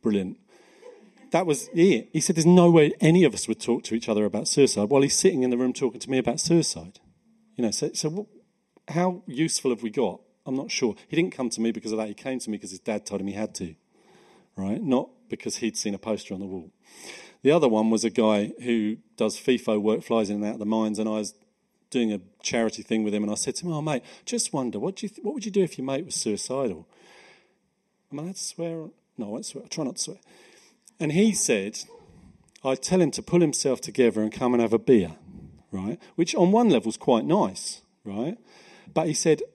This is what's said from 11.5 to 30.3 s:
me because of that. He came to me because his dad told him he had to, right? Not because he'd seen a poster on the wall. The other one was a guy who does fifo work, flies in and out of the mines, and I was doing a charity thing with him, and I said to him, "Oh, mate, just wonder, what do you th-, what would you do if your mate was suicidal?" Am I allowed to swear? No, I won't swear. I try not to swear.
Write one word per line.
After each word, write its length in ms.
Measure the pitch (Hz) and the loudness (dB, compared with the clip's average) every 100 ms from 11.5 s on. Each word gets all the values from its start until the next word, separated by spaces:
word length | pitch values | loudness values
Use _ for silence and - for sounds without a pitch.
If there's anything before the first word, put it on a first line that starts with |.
| - | -2
me 100 | 113 | -4
because 200 | 110 107 | -4 -6
of 60 | 110 | -6
that. 100 | 107 | -6
He 60 | 101 | -8
came 240 | - 123 | -8 -8
to 100 | - | -8
me 80 | 104 | -10
because 140 | 95 | -10
his 80 | 92 | -12
dad 260 | - 107 - | -6 -6 -6
told 160 | 101 | -8
him 60 | 98 | -6
he 60 | |
had 200 | 98 107 - | -6 -8 -8
to, 200 | 87 80 _ _ _ _ _ _ _ - | -12 -12 _ _ _ _ _ _ _ -8
right? 260 | 95 110 | -6 -4
Not 280 | 185 127 - _ _ | 0 0 0 _ _
because 280 | 110 117 - | -10 -10 -6
he'd 180 | 117 - | -6 -4
seen 180 | 107 | -6
a 40 | 98 | -6
poster 360 | 110 104 - | -6 -6 -6
on 60 | 95 | -10
the 60 | 98 | -10
wall. 260 | 92 80 _ _ - - - - _ | -10 -14 _ _ -20 -20 -20 -20 _
The 80 | 131 | 4
other 160 | 165 139 | 6 4
one 220 | 107 110 | 4 2
was 160 | 110 110 | 2 0
a 40 | |
guy 440 | 98 110 104 104 - | 2 2 2 0 -6
who 340 | 120 117 104 113 _ - | -2 0 0 -4 _ -4
does 200 | 110 - | -2 -2
fifo 420 | - 123 - 107 | 0 0 0 0
work, 220 | 104 107 | 2 0
flies 280 | - 113 104 | 0 0 0
in 80 | 104 | -2
and 80 | 104 | -4
out 80 | |
of 60 | 117 | -6
the 60 | 104 | -2
mines, 340 | 110 110 104 | 0 -2 -2
and 100 | 110 | -4
I 40 | |
was 220 | 107 104 - _ _ _ _ _ | -4 -6 -10 _ _ _ _ _
doing 240 | 127 113 | -2 0
a 80 | 104 - _ | -2 -8 _
charity 400 | - 123 113 - | -4 -2 -2 -4
thing 220 | 101 110 | -4 -2
with 100 | 107 | 0
him, 100 | 104 | -2
and 80 | 104 | -4
I 40 | 104 | -4
said 200 | - - | -6 -6
to 100 | 175 | -6
him, 80 | |
"Oh, 80 | 151 | -6
mate, 220 | 156 135 - - - | -4 -4 -6 -20 -8
just 280 | 240 - | -6 -4
wonder, 260 | 151 127 202 | -4 -4 -4
what 160 | 147 190 | -6 -6
do 100 | 202 | -12
you 40 | |
th-, 140 | - | -8
what 100 | 214 | -8
would 120 | 285 208 | -6 -4
you 60 | |
do 100 | 196 | 0
if 160 | 180 - | 0 -2
your 80 | 131 | -6
mate 200 | 135 165 | -6 -6
was 100 | - | -6
suicidal?" 720 | 113 101 - 131 131 82 - _ - - - _ _ _ _ _ _ _ _ | -4 -4 -4 -4 -4 -6 -14 _ -20 -20 -20 _ _ _ _ _ _ _ _
Am 80 | 143 | -12
I 40 | |
allowed 120 | 165 190 | -10 -10
to 80 | |
swear? 440 | - - 170 165 156 _ _ - | -12 -8 -8 -8 -12 _ _ -12
No, 100 | 104 | -10
I 20 | |
won't 160 | 110 - | -8 -10
swear. 200 | 131 - | -14 -12
I 20 | |
try 160 | - | -6
not 140 | 139 - | -6 -6
to 40 | |
swear. 160 | - 98 _ | -10 -10 _